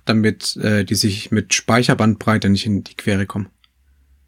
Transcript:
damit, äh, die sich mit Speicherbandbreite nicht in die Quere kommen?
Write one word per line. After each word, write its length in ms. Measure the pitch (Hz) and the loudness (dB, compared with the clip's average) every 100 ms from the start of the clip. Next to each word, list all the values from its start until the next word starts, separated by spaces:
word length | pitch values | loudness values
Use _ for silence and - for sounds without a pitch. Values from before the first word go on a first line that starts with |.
| - | -2
damit, 500 | 110 107 98 - - | 2 2 0 -6 -4
äh, 280 | 107 104 | 0 0
die 100 | 98 | 0
sich 360 | 104 110 104 - | 0 -2 -2 -2
mit 220 | 107 - | -2 0
Speicherbandbreite 960 | - - 117 123 127 113 101 - 107 101 | -2 2 2 2 2 2 2 0 2 2
nicht 160 | 98 | 2
in 180 | 110 98 | 2 -2
die 120 | - | -4
Quere 320 | - - 98 98 | -8 -2 -2 -2
kommen? 240 | 104 92 _ _ _ _ _ _ _ | -6 -8 _ _ _ _ _ _ _